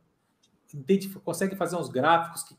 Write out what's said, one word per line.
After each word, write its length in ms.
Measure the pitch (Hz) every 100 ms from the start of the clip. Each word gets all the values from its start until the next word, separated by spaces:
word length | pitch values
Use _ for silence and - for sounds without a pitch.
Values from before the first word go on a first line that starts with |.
| _ _ _ _ _ _ _
Identif-, 480 | 147 131 196 - -
consegue 340 | - 165 190 -
fazer 200 | 165 175
uns 140 | 135
gráficos 540 | 123 147 165 165 -
que, 120 | -